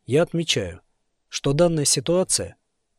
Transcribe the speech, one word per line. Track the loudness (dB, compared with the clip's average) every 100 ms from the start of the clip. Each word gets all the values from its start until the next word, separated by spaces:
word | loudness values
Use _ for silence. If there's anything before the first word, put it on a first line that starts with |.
| 0
я | 0
отмечаю, | 2 0 -2 -2 -4 -10 _ _ _ _ _
что | -6 -2
данная | 2 2 2 0
ситуация | 0 0 0 0 -2 -4 -12 _ _ _